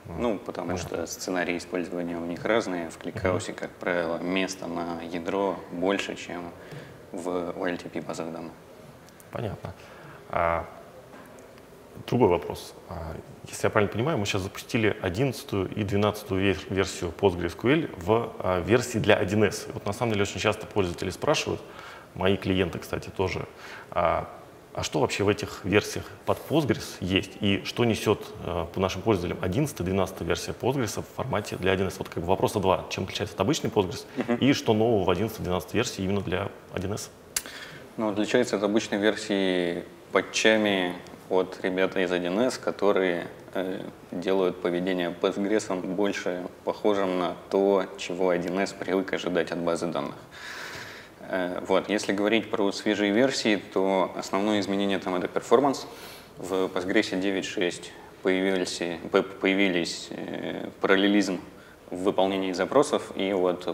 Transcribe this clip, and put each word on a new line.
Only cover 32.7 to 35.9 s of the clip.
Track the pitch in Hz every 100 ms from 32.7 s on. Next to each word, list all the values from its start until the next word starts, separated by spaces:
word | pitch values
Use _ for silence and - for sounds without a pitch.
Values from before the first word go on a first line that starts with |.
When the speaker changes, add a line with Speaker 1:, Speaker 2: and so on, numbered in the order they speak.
| 87 -
Speaker 1:
Чем | - 95
отличается | - 95 -
от |
обычной | 98 160 120
Postgres | 107 92 101 - 127
Speaker 2:
Мгм. | 117 117
Speaker 1:
и | 131
что | 139 -
нового | 107 113 104 90
в |
одиннадцатой, | 90 110 -
двенадцатой | 87 90 - 104
версии | 127